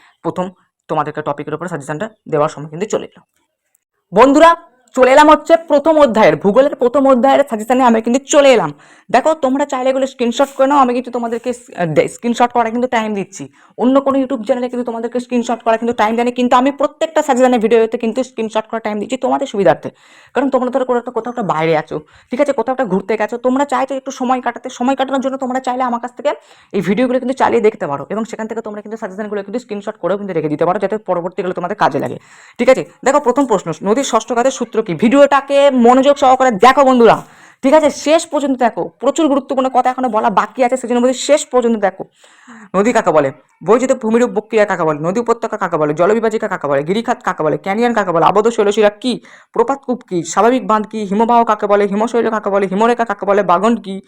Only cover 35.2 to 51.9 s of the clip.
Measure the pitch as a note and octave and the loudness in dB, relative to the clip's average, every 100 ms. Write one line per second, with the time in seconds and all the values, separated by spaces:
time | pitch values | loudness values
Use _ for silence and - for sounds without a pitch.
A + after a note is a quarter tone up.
35.2 | C#4 C#4 C#4 C#4 C#4+ B3+ A#3 B3+ C4+ C#4 | 6 4 2 2 4 6 6 6 4 4
36.2 | C4 B3+ C4 G3 A#3+ C4+ C4 B3+ A3+ D#3+ | 4 4 2 4 4 6 4 6 6 4
37.2 | - - - _ C4+ D#4 D4+ - C#4+ E4 | -2 -20 -20 _ 2 4 4 0 0 0
38.2 | E4+ D4 C#4 C4 A#3+ F#3+ E3 - B3 C#4 | 0 -4 -2 0 -2 -2 -8 -4 -2 0
39.2 | D#4 C4+ B3+ C4 C4 B3+ B3+ B3+ B3+ G#3+ | 0 0 -2 -4 -2 0 0 -2 -2 0
40.2 | A#3 G3 G#3 - A#3+ B3+ A3+ A#3+ B3 B3+ | 0 0 -2 0 0 0 -2 0 0 0
41.2 | - C#4+ - B3 A#3 A3+ G3 - - _ | 0 0 0 0 0 0 -2 -4 -12 _
42.2 | _ _ _ - - F3+ G#3 A3+ F#3+ D#3 | _ _ _ -20 -6 -2 0 0 2 2
43.2 | C3+ - _ _ E3 A#3+ C4 B3+ A3 A#3 | 0 -4 _ _ 0 2 2 -2 0 0
44.2 | B3 G3 - A3+ G3 F#3 D#3+ D3+ D#3+ G3 | 0 -2 -2 0 0 0 -2 -2 -2 -2
45.2 | A#3 A#3 A3+ G#3+ F#3+ E3+ D3+ D#3 F3 A3+ | -2 -2 -4 -6 -4 -2 -2 0 0 2
46.2 | A3 A3 G#3+ F3+ C#3+ C#3 D3 G3+ A#3 A3+ | 0 -2 -6 -6 -2 -2 -2 -4 -4 -4
47.2 | - F3 D#3 D3+ F#3+ G3+ A#3+ A3+ F#3+ E3 | -4 -2 -2 -2 -4 -2 0 0 0 2
48.2 | D#3+ F#3+ G#3+ A#3 G#3 G#3 G#3 G#3 B3+ G3+ | 2 4 2 2 0 2 0 0 -4 -6
49.2 | - - _ - A#3 C#4 - B3 - F3+ | -8 -20 _ -2 -2 -4 -6 -8 -6 -6
50.2 | D#3 - A3 B3+ G3 G#3+ G#3 A3 G3+ G3 | -4 0 2 2 0 -2 -2 -8 -4 -2
51.2 | A3+ A#3+ A#3 G#3+ G#3 G3+ G3+ | 2 2 2 0 0 2 2